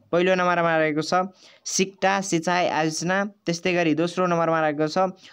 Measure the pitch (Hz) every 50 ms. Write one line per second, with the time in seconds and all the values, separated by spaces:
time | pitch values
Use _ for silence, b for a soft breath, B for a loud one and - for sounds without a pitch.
0 | _ - - 175 180 185 185 185 180 180 175 170 170 170 165 160 156 156 151 151
1 | 151 - 180 180 185 196 B B B B B B B - - - 190 190 - -
2 | - 190 196 196 190 - 170 165 165 185 175 180 175 - 107 151 160 160 160 -
3 | 165 175 185 196 202 208 202 _ - - 170 170 - 185 175 175 175 160 151 151
4 | 165 170 170 185 185 175 175 165 165 165 165 160 156 151 147 147 156 156 - 185
5 | 190 185 190 B B B